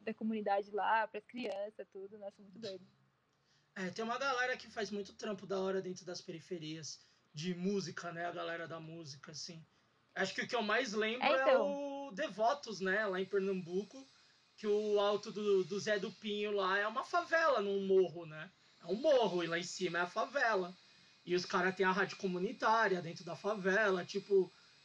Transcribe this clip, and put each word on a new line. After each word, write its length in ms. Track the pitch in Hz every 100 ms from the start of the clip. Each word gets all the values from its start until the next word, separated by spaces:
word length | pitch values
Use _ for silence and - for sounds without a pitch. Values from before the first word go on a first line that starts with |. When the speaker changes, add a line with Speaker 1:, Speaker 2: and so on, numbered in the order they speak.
Speaker 1:
da 120 | -
comunidade 580 | 220 220 220 208 202 202
lá, 380 | 202 190 220 214
pras 160 | 214
crianças, 640 | - 240 240 196 208 214 196
tudo. 280 | 196 196 214
Nossa, 220 | 202 208
muito 160 | 196 185
doido. 280 | 220 190 185 _ _ _ _ _ _ _ _
Speaker 2:
É, 140 | - 185
tem 160 | 180
uma 140 | 226 254
galera 360 | 277 247 247 254
que 120 | 226
faz 220 | 233 202
muito 240 | 202 196
trampo 320 | - 220 196 190
da 120 | 190
hora 220 | 190 190
dentro 240 | 185 185
das 160 | 170 175
periferias, 800 | - 165 - 180 156 160 151 - - _ _
de 220 | 147 175
música, 580 | 175 185 202 143 131 175
né? 140 | 165 175
A 60 |
galera 360 | 170 170 165 160
da 100 | 165
música, 520 | 160 165 156 143 -
assim. 320 | 151 - 165 160 _ _ _ _
Acho 200 | - 185
que 80 | -
o 60 | 233
que 60 |
eu 80 | 240
mais 300 | 208 220 262
lembro 340 | 214 214 247 277
Speaker 1:
É, 60 |
então. 160 | 269 277
Speaker 2:
é 100 | 262
o 520 | 214 285 285 277 277
Devotos, 680 | 190 294 196 226 - 233 180
né? 260 | 190 202 214
Lá 120 | 185
em 60 | 190
Pernambuco, 800 | 202 196 190 170 180 214 269 269 _ _ _ _ -
que 100 | 214
o 320 | 208 214 208
alto 320 | 202 202 220
do, 320 | 180 208 196
do 140 | 175 196
Zé 220 | 214 208
do 100 | 220
Pinho 400 | - 220 208 208
lá 260 | 202 185 196
é 80 | 214
uma 160 | 226
favela, 560 | 381 359 339 330 320 240
num 260 | 202 196 190
morro, 400 | 190 175 165 160
né? 240 | 156 175 - _ _
É 40 | 165
um 100 | 208
morro, 480 | 311 262 208 175
e 20 | 165
lá 100 | 170
em 60 |
cima 360 | 180 - 180 170
é 40 |
a 40 | 175
favela. 680 | 214 269 285 233 202 180 185 - - - _
E 100 | 170 180
os 80 |
caras 320 | - 190 180 185
têm 100 | 185
a 60 |
rádio 240 | 190 185 -
comunitária 840 | 196 180 196 247 233 226 208 180
dentro 240 | 160 170
da 120 | 170 165
favela, 680 | 196 214 185 196 208 185
tipo, 460 | 175 202 190 196 180 - - -